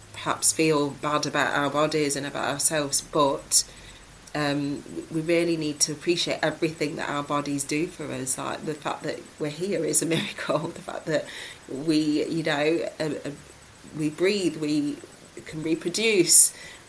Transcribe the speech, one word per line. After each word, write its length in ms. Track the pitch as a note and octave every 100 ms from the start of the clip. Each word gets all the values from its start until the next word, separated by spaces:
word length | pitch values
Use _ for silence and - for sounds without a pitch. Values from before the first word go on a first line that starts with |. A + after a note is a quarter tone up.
| -
perhaps 400 | - D#3 - -
feel 380 | - D#3+ D3 C#3+
bad 360 | C3+ D3+ D3+ C#3+
about 280 | D3 C3
our 160 | C#3+ C#3+
bodies 460 | D3 D#3 D#3 C#3+ C#3
and 100 | C#3
about 220 | - A#2+
ourselves, 520 | C#3+ - D#3+ C#3 -
but, 640 | - D#3+ C#3 D3+ - - - - - - - - -
um, 500 | D3+ D3 C#3+ C#3+ C#3+ - - -
we 100 | D#3+
really 360 | D#3+ E3+ E3+ D#3+
need 240 | D3+ D3
to 120 | -
appreciate 460 | D3 F3 F3 D#3 C3
everything 540 | D#3 D#3 D#3+ - D3+ C#3
that 120 | -
our 140 | C#3+
bodies 420 | C#3+ D3 C#3+ C#3+
do 220 | - D3+ F3+
for 240 | - C#3+
us. 260 | B2+ C3 -
Like, 260 | C3+ -
the 100 | -
fact 280 | D3 D3+ -
that 180 | D#3 - - -
we're 120 | D3+
here 340 | D#3 F#3+ F3
is 180 | D3+ D3+
a 40 | D#3+
<laughs> 80 |
miracle. 440 | E3+ G#3 - - D3 D#3+
The 140 | -
fact 240 | - - E3
that 200 | D3+ - - - - -
we, 560 | C3+ D#3+ D#3 D3+ D3 -
you 160 | E3
know, 460 | D#3+ D3 D3+ E3 - -
uh, 100 | D#3 -
uh, 60 | C#3+ C#3+ - - - - - D#3
we 140 | D3+
breathe, 460 | D3+ F#3 G#3 E3+ D#3
we 400 | D3+ D3+ C#3+ - - - - - -
can 160 | D#3+
reproduce, 920 | D#3 D#3+ F3+ F#3 A3 G3+ D#3 - - - - -